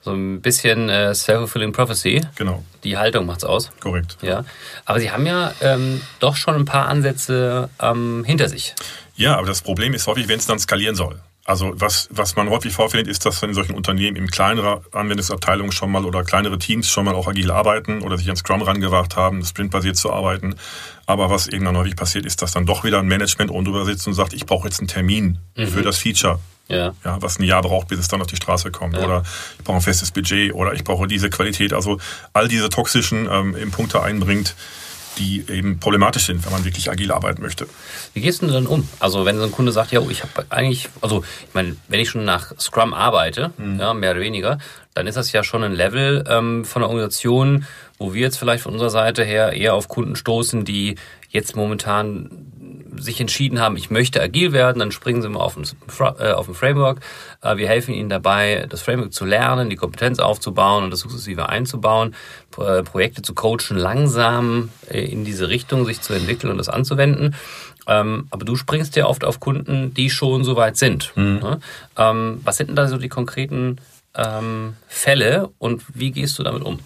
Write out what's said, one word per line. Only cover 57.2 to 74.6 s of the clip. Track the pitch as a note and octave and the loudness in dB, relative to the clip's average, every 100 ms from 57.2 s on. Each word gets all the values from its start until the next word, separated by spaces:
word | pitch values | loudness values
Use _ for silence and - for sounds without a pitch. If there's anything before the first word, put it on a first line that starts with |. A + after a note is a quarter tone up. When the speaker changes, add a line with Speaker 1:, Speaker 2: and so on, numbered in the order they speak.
| - - | -18 -6
Speaker 1:
Äh, | A2+ G#2 | -2 0
wir | G#2 | 4
helfen | A2+ B2 | 2 2
ihnen | G#2+ G#2+ | -4 -2
dabei, | G2 F2+ G2+ G#2 G#2 - | 0 2 4 4 2 -2
das | E2+ | -6
Framework | - B2 A2+ | -2 -2 -2
zu | - | -4
lernen, | F#2+ G#2 B2 B2+ B2 | 0 2 4 2 0
die | F#2+ | -2
Kompetenz | F2+ - A#2+ B2+ | -6 -2 -2 2
aufzubauen | - G#2+ - F#2+ G2 G#2 | 2 2 -2 2 4 4
und | F#2+ | 2
das | F2+ | -4
sukzessive | A2+ A#2+ G2+ F2 D#2+ | -8 -10 -8 -6 -2
einzubauen, | G#2+ B2+ A#2 G#2+ A2 A2+ A2+ - - _ | -2 -4 0 4 4 2 -4 -18 -20 _
Pro-, | - | -6
äh, | G2 F#2 | 0 2
Projekte | F2+ F#2+ F#2+ - | 0 0 -2 -2
zu | - - | -8 -2
coachen, | A2 A2+ - G2 | 0 0 -2 0
langsam, | F2+ A#2+ D3 A#2+ A#2 A#2+ A#2+ A#2 A2+ - - | 0 2 2 4 4 4 2 0 -2 -10 -8
äh, | G#2 | -6
in | - A2 | -4 -4
diese | G#2 G2 F2 | -6 -2 0
Richtung | B2 - C3+ A#2 | -2 0 0 0
sich | A2 | -4
zu | - | -4
entwickeln | G2 F2+ A#2+ - | -2 -2 -2 -2
und | G2 | -4
das | - | -2
anzuwenden. | - C3 C#3 C#3 C#3 D3 D3 - - - - - | -2 0 2 4 4 0 -2 -12 -18 -18 -16 0
Ähm, | G#2+ G#2+ A2 - | 2 2 -2 -6
aber | G2+ | -8
du | G2+ B2 | -4 -4
springst | - D#3 D3+ D3+ | -2 -2 0 2
ja | - | 2
oft | C3+ | 2
auf | - - | -2 -2
Kunden, | - C#3 C#3+ C#3 C3 | -2 -4 -2 -2 -2
die | C3 C3 | 0 0
schon | - C#3 C3 | 2 2 2
so | B2+ A#2+ | 2 2
weit | A2+ A2 | 2 4
sind, | C3 C#3+ - - | 2 2 -2 0
Speaker 2:
Mhm. | G2+ G2+ | 2 2
Speaker 1:
ne? | G2+ D#3 - - - - | 0 -4 -6 -18 -12 4
Ähm, | A2 A2+ A2+ A2+ | 4 4 -2 -2
was | - - | -2 -2
sind | D3 | 0
denn | D3 | 2
da | C#3 | 2
so | C3 | 0
die | B2+ | -4
konkreten, | B2+ B2 - C3+ C#3 B2+ B2+ - - _ - | -4 -4 -4 -4 -2 -2 -4 -10 -20 _ -4
ähm, | A2+ A2 A2+ A2 | -2 -2 -4 -4